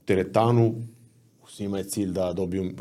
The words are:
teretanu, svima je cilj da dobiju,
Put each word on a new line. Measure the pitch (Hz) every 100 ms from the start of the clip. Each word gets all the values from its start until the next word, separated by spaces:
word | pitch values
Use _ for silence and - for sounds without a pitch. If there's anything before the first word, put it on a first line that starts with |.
teretanu, | - 95 95 104 113 120 117 117 - - - _ _ _ -
svima | - 101 98
je |
cilj | 95 - 98
da | 90 90
dobiju, | 87 92 95 92 92